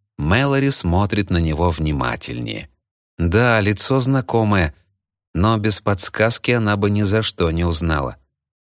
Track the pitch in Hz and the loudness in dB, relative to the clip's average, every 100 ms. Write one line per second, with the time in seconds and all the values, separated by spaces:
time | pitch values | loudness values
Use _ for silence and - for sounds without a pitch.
0 | _ - 76 110 139 139 139 139 87 87 | _ -6 0 0 2 2 0 0 0 0
1 | 101 - - 87 80 76 87 80 78 71 | 2 0 0 0 0 0 0 0 -2 -2
2 | 62 58 - 60 57 53 - _ _ _ | -2 -4 -8 -8 -8 -10 -14 _ _ _
3 | _ - 85 101 123 113 101 107 - 135 | _ -4 0 2 4 2 2 0 0 0
4 | 127 135 - 117 107 101 80 - _ _ | 2 0 0 0 2 2 0 -4 _ _
5 | _ _ _ 82 107 113 107 - - 98 | _ _ _ -2 0 2 0 -2 -2 -2
6 | - - 110 - - 123 107 101 101 104 | -2 0 0 0 0 0 2 0 0 0
7 | 101 107 110 - 85 82 85 80 82 76 | 0 0 -2 -2 -2 0 0 0 -2 -2
8 | 65 - _ _ _ _ | -4 -8 _ _ _ _